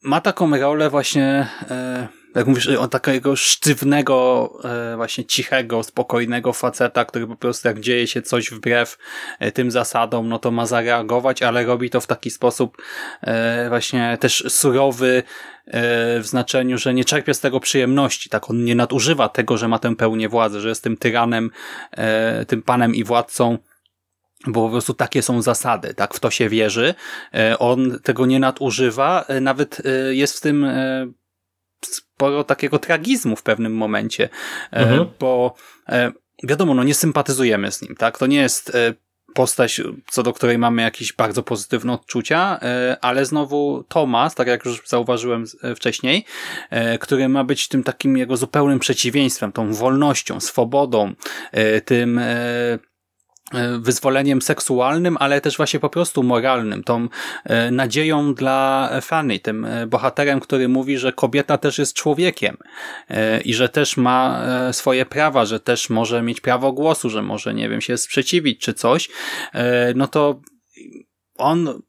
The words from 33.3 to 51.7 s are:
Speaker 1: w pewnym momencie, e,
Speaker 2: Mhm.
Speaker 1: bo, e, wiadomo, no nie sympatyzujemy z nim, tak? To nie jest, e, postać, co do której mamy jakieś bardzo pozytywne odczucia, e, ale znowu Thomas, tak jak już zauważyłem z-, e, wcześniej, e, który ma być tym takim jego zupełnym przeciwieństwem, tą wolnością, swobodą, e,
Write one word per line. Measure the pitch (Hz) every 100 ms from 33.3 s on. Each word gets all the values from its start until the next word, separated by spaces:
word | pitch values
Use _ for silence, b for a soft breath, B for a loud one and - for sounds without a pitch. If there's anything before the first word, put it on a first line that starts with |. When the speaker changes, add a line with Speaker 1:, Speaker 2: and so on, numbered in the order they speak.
| 107
Speaker 1:
w |
pewnym | - 110 113 110
momencie, | 110 107 110 - 107 B B B B
e, | 113
Speaker 2:
Mhm. | 113 131 175 -
Speaker 1:
bo, | 131 127 123 - B B -
e, | 123 123 - _ _
wiadomo, | 123 147 185
no | 131
nie | 127
sympatyzujemy | 143 160 147 139 131 127 104 98
z | -
nim, | - -
tak? | 117 -
To | 131
nie | 143
jest, | 131 - - 123
e, | 117 110 _ _ _
postać, | - 127 - 120 - - 110 -
co | -
do | 120
której | 120 120 120
mamy | 117 117
jakieś | 113 - 107
bardzo | - 113 104
pozytywne | - 113 - 120 120
odczucia, | 123 - 123 - 156 190 180
e, | 123 123 127 127
ale | 127 127 135
znowu | 151 143 147 143 139 -
Thomas, | 170 147 120 147 -
tak | 123
jak | 120 127
już | 117 -
zauważyłem | 123 117 120 120 117 113
z-, | -
e, | 127 117
wcześniej, | 123 110 131 165 226 B B B B
e, | 120 117 117
który | - 135 131
ma | 135
być | 127 123 -
tym | 135
takim | 123 - 139 131
jego | 123 127
zupełnym | 127 151 143 135
przeciwieństwem, | - 131 127 139 135 - 107
tą | 98 110
wolnością, | 107 123 135 147 135 - 90
swobodą, | - - 117 139 143 117 101 95 B B B
e, | - 110